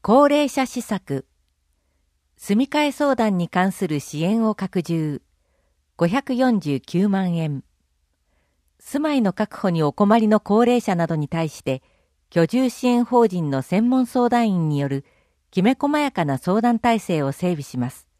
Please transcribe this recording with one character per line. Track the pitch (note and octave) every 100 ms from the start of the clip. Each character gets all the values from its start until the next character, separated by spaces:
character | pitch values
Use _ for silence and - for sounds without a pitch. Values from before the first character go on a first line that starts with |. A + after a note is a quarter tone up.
高 | - A#3+ C#4+
齢 | C#4+ D4
者 | - C4
施 | -
策。 | - G#3 - C#3 - _ _ _ _ _ _ _ _ _ _ _
住 | - G3+ C4+
み |
替 | D4+ D4
え |
相 | C4+ D4
談 | B3+ A3 F#3+
に | E3+
関 | F#3 F#3+
す | - F#3
る | D3+
支 | - D3
援 | E3 A3+ A3
を | G#3
拡 | G3 F#3+
充。 | D#3+ E3 D#3 C#3 _ _ _ _ _ _ _ -
五 | E3+
百 | A#3 -
四 | B3 B3+ A3
十 | D3+ C#3
九 | - E3+ G3+
万 | G3 F#3 E3+
円。 | D#3+ C#3 - _ _ _ _ _ _ _ _ _ _ _
住 | - C#4+
ま | D4+
い | C#4+
の | G#3
確 | - G#3+ -
保 | G3
に | E3+
お | D3
困 | - G3+ A3+
り | A3
の | G#3+
高 | - G#3
齢 | A#3+ B3
者 | - F3+
な | E3
ど |
に | D#3+ D3
対 | E3 D#3+
し | -
て、 | - C3 _ _ _ _ _
居 | - E3
住 | B3 C4
支 | - B3
援 | A#3+
法 | A#3+ B3 A#3
人 | F3+ D#3
の | C3+
専 | C3 F#3 A#3+
門 | C4 B3
相 | B3+ A#3+
談 | A#3+ A#3
員 | F#3 D#3+
に | C#3+
よ | C#3
る | C3+ - _ _ _ _
き | -
め | F#3+ C4+
細 | C#4+ D4+
や | D4
か | -
な | D#3 C3+
相 | - G3+
談 | A#3+ A3+
体 | B3 A3+
制 | - E3
を | C#3
整 | C#3 F3+
備 | E3+
し | C#3 C3
ま | B2
す。 | - _